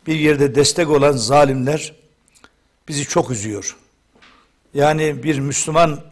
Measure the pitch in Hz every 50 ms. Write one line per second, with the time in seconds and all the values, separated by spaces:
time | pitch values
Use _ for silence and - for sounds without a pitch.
0 | _ 156 160 156 151 151 151 139 143 139 117 143 143 - - - 170 147 151 139
1 | 139 147 143 127 110 110 139 147 147 139 135 131 123 135 151 156 - - - _
2 | _ _ _ _ _ _ _ _ - _ _ _ _ _ _ _ _ - 151 143
3 | 143 - - 175 143 123 127 104 101 110 104 101 - - - - _ _ _ _
4 | _ _ _ _ - - _ _ _ _ _ _ _ _ - 143 143 151 151 156
5 | 156 151 147 135 123 156 151 135 135 143 131 - - 165 151 160 170 160 147 -
6 | - -